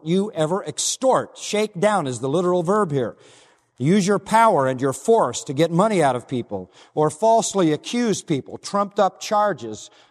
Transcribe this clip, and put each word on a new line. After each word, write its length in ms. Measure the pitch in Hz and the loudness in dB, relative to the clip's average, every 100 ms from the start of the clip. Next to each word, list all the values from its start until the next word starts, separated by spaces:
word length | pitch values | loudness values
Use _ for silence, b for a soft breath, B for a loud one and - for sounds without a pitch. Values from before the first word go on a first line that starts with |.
you 280 | 156 190 208 | -2 -2 -2
ever 300 | 165 156 190 151 | -2 -2 -2 -6
extort. 720 | - - - 262 170 104 - | -6 -6 -2 2 2 0 -10
Shake 420 | - 208 214 170 | -4 -2 -2 0
down 260 | 208 202 139 | 0 0 -2
is 140 | 117 | -4
the 100 | 135 | -2
literal 340 | 165 180 180 | 0 0 0
verb 280 | 165 214 185 | 0 0 0
here. 240 | 139 110 - b b b b b - | 0 -2 -6 b b b b b -2
Use 280 | 139 202 180 | 2 2 2
your 140 | 196 | 0
power 480 | 202 220 226 156 131 | 2 4 4 4 2
and 120 | 127 | 0
your 140 | 135 | -2
force 500 | - - 226 139 - - | -2 2 2 2 -2 -4
to 80 | |
get 180 | 131 165 | 0 2
money 320 | 170 220 190 | 2 2 2
out 120 | 139 123 | 2 0
of 120 | - | -4
people, 440 | 123 - 98 90 b b | -6 -6 -10 -10 b b
or 160 | 143 156 | -2 0
falsely 640 | - 226 226 - 196 160 | 2 2 2 0 0 0
accuse 500 | 147 - 240 240 - | 0 -4 -2 -2 -2
people, 360 | - 135 - 110 | -4 -6 -6 -14
trumped 420 | - 202 202 - | -6 -4 -2 0
up 200 | 185 - | 0 -2
charges, 680 | - 208 208 143 113 107 - b b | -2 0 0 -2 -8 -12 -16 b b